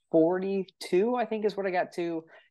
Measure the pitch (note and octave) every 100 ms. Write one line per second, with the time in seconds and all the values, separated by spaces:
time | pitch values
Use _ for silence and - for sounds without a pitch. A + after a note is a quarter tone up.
0 | _ E3 D#3+ F#3 F#3+ G3 F#3 - - F3+
1 | A3 B3 G#3+ A3 G#3 G3 G3 F3+ D#3 -
2 | E3+ E3 D#3+ - _